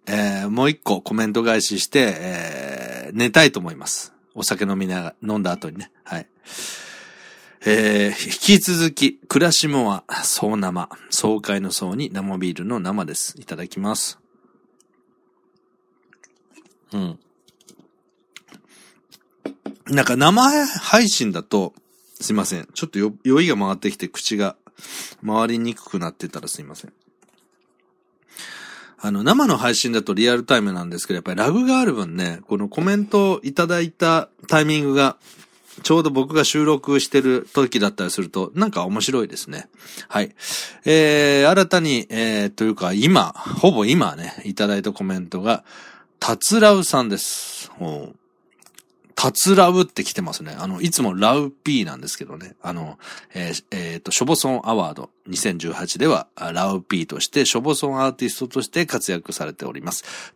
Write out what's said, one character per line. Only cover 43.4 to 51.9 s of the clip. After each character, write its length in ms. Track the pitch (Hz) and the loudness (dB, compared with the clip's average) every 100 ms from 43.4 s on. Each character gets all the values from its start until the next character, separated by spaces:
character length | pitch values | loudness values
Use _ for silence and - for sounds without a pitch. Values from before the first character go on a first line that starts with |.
| - - 180 | -8 4 6
ぼ 120 | 131 | 6
今 320 | 104 165 104 71 | 4 4 2 -2
ね、 240 | - - 104 | -10 -10 -8
い 80 | |
た 140 | 95 104 | -2 0
だ 100 | 101 | 0
い 40 | |
た 100 | 101 | -4
コ 120 | 101 | -6
メ 140 | 95 92 | -4 -6
ン 80 | 87 | -6
ト 160 | 92 | -6
が、 220 | 104 113 - - - - _ _ | -2 -2 -6 -20 -20 -20 _ _
た 200 | - 113 | -4 -2
つ 200 | - 220 | 0 6
ら 140 | 208 | 8
う 100 | 202 | 8
さ 200 | 175 135 | 4 0
ん 80 | 117 | 0
で 80 | 98 | -4
す。 520 | - - - - - - | -6 -8 -10 -14 -16 -10
お 240 | 90 - | -10 -8
う。 120 | - - _ _ _ _ _ - _ _ _ | -12 -18 _ _ _ _ _ -20 _ _ _
た 180 | - 131 | -4 -2
つ 220 | - 185 | 0 4
ら 140 | 196 180 | 6 6
う 140 | 185 | 6
っ 40 | 180 | 0
て 180 | - | -2
来 80 | - | -8
て 100 | - | -6
ま 100 | 170 | -6
す 100 | 151 | -8
ね。 140 | 78 78 | -12 -10
あ 80 | 90 | -8
の、 140 | 95 | -4
い 100 | 170 | -2
つ 100 | 156 | 0
も 140 | 113 | -2
ラ 220 | 92 107 139 | 2 2 2
ウ 140 | 143 | 0
ピ 320 | 139 - 135 | -6 -2 -2
ー 20 | |
な 100 | 87 | -2